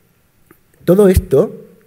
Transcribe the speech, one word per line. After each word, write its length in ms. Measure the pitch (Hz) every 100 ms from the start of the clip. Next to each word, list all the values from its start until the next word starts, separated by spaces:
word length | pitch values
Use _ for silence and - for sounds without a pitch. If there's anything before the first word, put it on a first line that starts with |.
| _ _ _ _ _ _ _ _
todo 240 | - 185 196
esto, 580 | 190 - 135 208 - - _